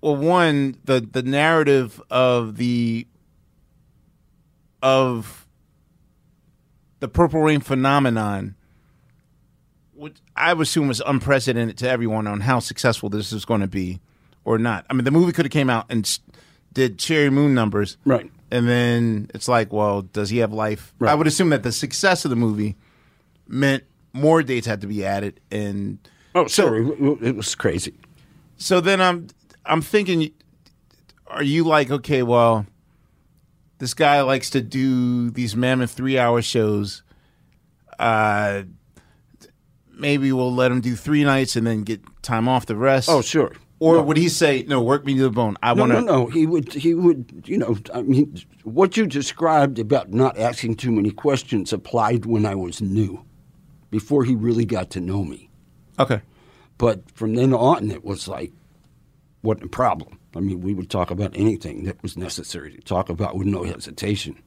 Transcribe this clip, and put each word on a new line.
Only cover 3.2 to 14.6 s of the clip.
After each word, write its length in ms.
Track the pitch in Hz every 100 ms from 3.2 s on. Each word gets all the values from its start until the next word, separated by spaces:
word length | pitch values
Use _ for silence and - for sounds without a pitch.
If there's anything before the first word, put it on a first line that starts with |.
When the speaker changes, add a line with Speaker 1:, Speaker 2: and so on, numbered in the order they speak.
| _ _ _ _ _ _ _ _ _ _ _ _ _ _ _ _
Speaker 1:
of 680 | 131 131 131 117 107 - _ _ _ _ _ _ _ _ _ _ _ _ _ _ _ _
the 80 | 131
Purple 340 | - 170 160
Rain 180 | 156 151
phenomenon, 960 | - 135 135 143 135 113 107 98 98 98 _ _ _ _ _ _ _ _ _ _ _ _ _
which 240 | - 151 _ _ -
I 180 | 160
would 100 | 170 151
assume 200 | 165 143
was 140 | 110 -
unprecedented 720 | 139 107 139 120 120 117 107
to 100 | 123
everyone 380 | 127 117 110 104
on 140 | 104
how 180 | 110 127
successful 500 | - 117 123 110 107
this 220 | 104 104
is 120 | 110 -
gonna 220 | 110 98
be 320 | 95 90 92 _ _ _ _ -
or 120 |
not. 280 | 113